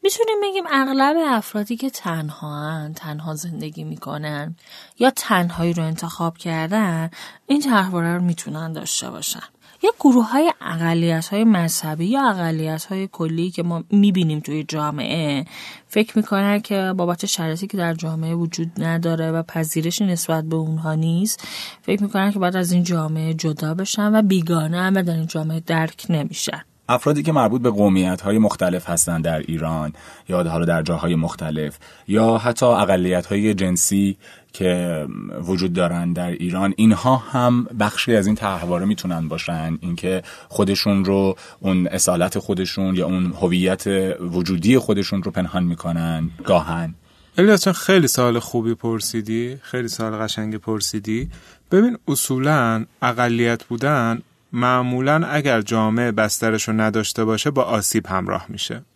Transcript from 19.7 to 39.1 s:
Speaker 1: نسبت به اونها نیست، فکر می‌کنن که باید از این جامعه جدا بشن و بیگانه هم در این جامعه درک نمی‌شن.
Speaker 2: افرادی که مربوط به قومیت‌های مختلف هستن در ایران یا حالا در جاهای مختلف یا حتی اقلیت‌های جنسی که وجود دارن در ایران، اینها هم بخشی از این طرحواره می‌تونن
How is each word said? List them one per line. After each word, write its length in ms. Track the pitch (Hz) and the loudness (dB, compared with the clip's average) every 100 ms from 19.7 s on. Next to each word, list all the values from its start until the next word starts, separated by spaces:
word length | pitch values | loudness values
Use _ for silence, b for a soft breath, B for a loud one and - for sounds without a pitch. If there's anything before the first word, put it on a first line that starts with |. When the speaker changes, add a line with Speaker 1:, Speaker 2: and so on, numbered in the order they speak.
| 160 160 175 | -2 -2 0
Speaker 1:
نسبت 400 | 202 170 - 160 | 0 0 0 -2
به 120 | 156 160 | 0 -2
اونها 380 | 156 160 160 | -2 -2 -2
نیست، 540 | 156 160 165 208 - B B B B | 0 0 0 0 -4 B B B B
فکر 200 | - 190 | -4 -2
می‌کنن 280 | 202 202 196 | 0 0 0
که 80 | 202 | 2
باید 180 | 180 185 | 0 0
از 160 | 180 | 2
این 100 | 180 | 2
جامعه 520 | 175 175 156 156 160 | 2 0 -2 -2 -2
جدا 400 | 160 160 151 156 | -2 -2 -2 -4
بشن 400 | 175 196 - 208 | -4 -4 0 2
و 80 | 220 | 4
بیگانه 560 | 208 190 165 170 156 175 | 6 4 2 0 0 0
هم 240 | 185 196 | 2 2
در 120 | 175 | 2
این 120 | 165 160 | 0 -2
جامعه 340 | 165 156 160 | -4 -2 -4
درک 460 | 160 165 160 - - | -2 0 0 -4 -2
نمی‌شن. 540 | 170 143 - - - - _ - | -2 -2 -6 -6 -8 -12 _ 0
Speaker 2:
افرادی 320 | 123 - 147 | 2 4 2
که 100 | 156 | 2
مربوط 300 | 156 117 123 | 4 4 4
به 80 | 123 | 2
قومیت‌های 680 | 104 104 95 92 92 101 107 | 4 4 4 2 0 0 4
مختلف 520 | 107 - 92 90 - | 4 2 0 -2 -2
هستن 300 | 85 - 82 | -2 0 0
در 180 | 80 80 | 0 -2
ایران 540 | 76 80 80 80 76 76 B B - | -4 -4 -2 -4 -4 -8 B B -4
یا 140 | 90 | 0
حالا 220 | 85 82 | 0 0
در 180 | 85 85 | 0 0
جاهای 320 | 80 82 85 | 0 -2 0
مختلف 640 | 82 80 - 80 78 76 - B B - | 0 0 -4 -6 -4 -6 -8 B B -2
یا 320 | 101 113 113 | 2 4 4
حتی 280 | 107 - 127 | 2 2 4
اقلیت‌های 880 | 117 98 95 90 90 85 101 107 | 4 4 2 2 0 0 0 2
جنسی 640 | 101 95 90 - 98 98 95 B B B | 2 0 0 2 2 2 0 B B B
که 540 | - 92 90 87 82 71 50 50 50 85 | -2 0 0 -2 -4 -6 -8 -10 -10 -4
وجود 260 | 92 92 | -2 0
دارن 400 | 87 87 85 87 | 2 0 0 -2
در 180 | 85 87 | -2 -4
ایران، 440 | - 87 92 98 101 | -4 -4 -2 -2 4
اینها 400 | 110 107 127 127 | 6 6 4 0
هم 480 | - 131 123 123 120 120 | 0 0 4 2 0 -2
بخشی 360 | 127 - - 113 | -2 0 2 2
از 100 | 98 | 4
این 80 | 107 | 0
طرحواره 480 | 104 92 87 87 | 0 -4 -2 -2
می‌تونن 440 | 98 104 95 | 0 -2 -2